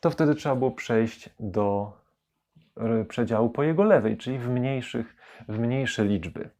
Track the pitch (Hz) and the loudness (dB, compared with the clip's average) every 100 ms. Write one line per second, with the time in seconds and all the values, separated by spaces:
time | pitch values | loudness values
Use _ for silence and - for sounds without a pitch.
0 | 170 - 156 151 151 127 127 120 - 113 | -2 2 2 2 0 0 0 -2 0 2
1 | 113 - - _ 110 95 104 101 101 - | 2 -2 -20 _ -4 0 2 0 -4 -10
2 | _ _ _ _ _ _ _ - 113 113 | _ _ _ _ _ _ _ -6 0 0
3 | 107 - 117 110 117 117 147 160 208 180 | 0 -2 0 2 0 2 0 2 6 6
4 | 110 107 - 131 120 123 123 135 123 120 | 4 -2 -4 -6 -2 -2 0 -2 -4 -6
5 | 113 _ - - - 107 117 131 127 - | -6 _ -20 -20 -8 -2 -2 0 -2 0
6 | 104 101 82 - - _ | 0 0 -2 -10 -14 _